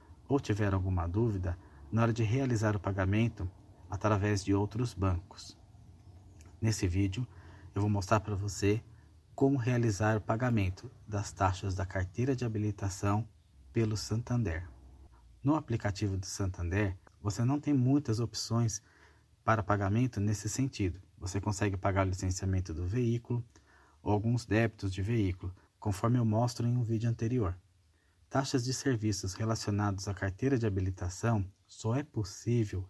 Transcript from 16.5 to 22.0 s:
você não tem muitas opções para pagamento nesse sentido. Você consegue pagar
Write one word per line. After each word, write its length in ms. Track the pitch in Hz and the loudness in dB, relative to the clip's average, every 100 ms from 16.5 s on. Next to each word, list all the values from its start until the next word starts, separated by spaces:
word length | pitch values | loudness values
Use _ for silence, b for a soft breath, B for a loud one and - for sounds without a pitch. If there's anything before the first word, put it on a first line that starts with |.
| 92 85 95 101 95 - - | -2 -2 2 0 -2 -12 -8
você 240 | 101 - | -6 0
não 160 | 120 147 | 0 0
tem 140 | 147 | 2
muitas 460 | 143 123 143 143 113 | 2 4 2 2 -2
opções 640 | 113 - - 117 117 - b b b b b _ | -2 -4 -2 0 0 -2 b b b b b _
para 200 | - 110 | 0 0
pagamento 560 | 101 104 101 110 127 - | 2 2 2 2 0 0
nesse 280 | 101 104 107 | 0 0 -2
sentido. 540 | - 135 - 95 80 - - | -2 -2 0 -2 -2 -12 -12
Você 240 | 92 101 | -6 -2
consegue 340 | 107 104 104 95 | -2 0 0 0
pagar 300 | 104 95 | 0 2